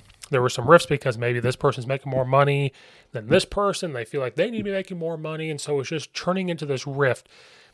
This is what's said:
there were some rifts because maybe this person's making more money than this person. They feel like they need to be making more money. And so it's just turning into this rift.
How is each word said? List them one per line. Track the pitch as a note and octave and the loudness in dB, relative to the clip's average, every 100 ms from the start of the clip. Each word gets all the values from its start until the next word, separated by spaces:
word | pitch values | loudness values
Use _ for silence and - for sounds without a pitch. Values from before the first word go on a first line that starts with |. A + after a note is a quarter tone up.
| - _ - | -20 _ -2
there | C3+ | 2
were | B2 | 2
some | - B2 | 0 6
rifts | E3+ - | 6 6
because | C#3+ C3+ A2+ | 0 0 -2
maybe | A#2 A#2+ | -2 -2
this | A#2+ - | -2 0
person's | C#3+ C3 A#2+ | 0 0 -6
making | C3+ C#3 | -6 -2
more | C3 | -2
money | B2+ C3+ C#3+ C#3+ C#3 - - - _ | 2 4 4 2 -2 -6 -20 -20 _
than | B2 G#2+ | -10 2
this | F3+ | 2
person. | - G3 G3+ - F3 | 2 -2 -2 -2 -6
They | B2+ A2+ | -8 -6
feel | C#3+ | -4
like | B2+ D3+ | -4 -2
they | G#3+ | -2
need | A3+ | -2
to | |
be | G3+ | -4
making | F#3+ F#3+ F3 | -6 -6 -6
more | E3 D#3+ | -6 -6
money. | D#3 D#3 D#3+ | -8 -6 -6
And | D3 | -6
so | - C#3+ | -2 -2
it's | B2+ | -2
just | D#3+ - | -6 -6
turning | - F3 F#3 F#3 | -6 -2 -2 -2
into | E3 | -4
this | D3 C3 C#3+ | -4 -4 -4
rift. | C3+ C3+ A#2+ _ - - - _ | 0 2 2 _ -20 -20 -20 _